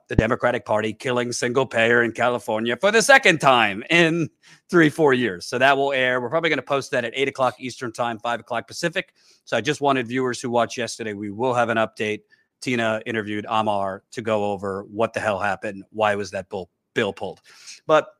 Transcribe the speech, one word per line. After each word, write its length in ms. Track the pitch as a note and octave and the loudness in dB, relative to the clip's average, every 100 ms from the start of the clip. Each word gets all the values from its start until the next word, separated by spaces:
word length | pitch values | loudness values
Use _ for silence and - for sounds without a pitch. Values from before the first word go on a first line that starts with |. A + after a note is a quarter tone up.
| - | -4
the 80 | |
Democratic 500 | A2 A2 B2 B2 A#2+ | 0 2 0 0 -2
Party 280 | - G#2+ A2 | -2 -2 -2
killing 400 | G#2+ C3+ B2 A#2+ | -4 -4 -2 -4
single 340 | - B2 B2+ B2+ | -4 -2 -2 0
payer 380 | A#2 A2+ A#2+ | 2 4 4
in 80 | A#2 | 2
California 640 | - A#2+ A#2+ - A2 A#2 B2 | 0 0 -2 -2 -2 -2 0
for 160 | G3 | 2
the 100 | A3 | 4
second 380 | A#3+ C4+ G3+ D#3 | 6 6 6 4
time 420 | C#3+ B2 G#2+ G2 C3 | 4 6 4 0 0
in 400 | E3+ D#3+ E3+ D3+ _ _ - - | 4 4 2 -4 _ _ -20 0
three, 200 | F3 D3+ | 4 4
four 240 | D3+ D3 | 4 4
years. 340 | B2+ A#2 F2 - | 4 0 -4 -6
So 120 | B2 | 2
that 180 | C3+ C3+ | 4 4
will 160 | C#3 | 2
air. 280 | C3+ B2+ B2+ | 0 0 0
We're 100 | A#2+ | -2
probably 200 | D#3+ D#3+ | -2 0
gonna 120 | C#3+ | -2
post 300 | - C#3 - | -2 -4 -2
that 120 | C3 | -4
at 80 | A#2 B2 | -4 -2
eight 100 | C3+ | -4
o'clock 300 | - B2+ - | 0 -2 -2
Eastern 320 | B2 - A#2+ | -10 -10 -10
time, 300 | A#2+ A#2+ A2+ | -6 -6 -4
five 180 | A#2+ A#2 | -6 -6
o'clock 300 | - A#2 - | -6 -8 -8
Pacific. 460 | - E3+ F3+ - _ _ _ | -6 -4 -4 -8 _ _ _
So 120 | - A#2+ | -4 -2
I 60 | |
just 180 | A#2 C#3+ | -2 0
wanted 260 | C#3+ C3+ A2+ | 0 0 -2
viewers 340 | C3 B2+ A#2 | -2 -4 -4
who 80 | B2 | -2
watched 300 | A#2 A#2 - | 0 0 -4
yesterday, 360 | A2+ - A2 | -8 -8 -8
we 180 | G2+ G#2 | -8 -8
will 220 | G2+ A2+ | -4 -2
have 160 | A#2+ A2+ | 0 2
an 60 | A2+ | 0
update. 440 | A2 - G#2+ G#2+ _ _ _ _ | 0 -2 -4 -4 _ _ _ _
Tina 420 | - A#2+ A2+ A2 | -4 -2 0 -2
interviewed 420 | A#2+ A2+ G#2 G#2 G2+ | -4 -6 -4 -6 -2
Amar 560 | A2 A2 G2+ G2 G2 - | -2 0 -2 -4 -8 -12
to 100 | - | -8
go 300 | A2 G#2+ G#2 | -2 -2 -2
over 320 | G2 G2 F#2+ | -4 -6 -8
what 280 | G#2 G#2 A2+ | -8 -4 -2
the 60 | G2+ | -2
hell 220 | G#2+ F#2+ | -2 -2
happened. 420 | G2+ F#2+ A2 G2 - | -2 -4 -8 -10 -10
Why 240 | G#2+ G#2+ | -2 0
was 160 | G2+ F#2+ | 0 -4
that 180 | G2+ F#2 | -10 -8
bill, 200 | G2 F2+ _ _ | -10 -10 _ _
bill 180 | - G#2 | -4 -4
pulled? 280 | - A#2 E2 - - - - - | -4 -10 -12 -20 -20 -20 -10 2
But 200 | D#3 - | 2 2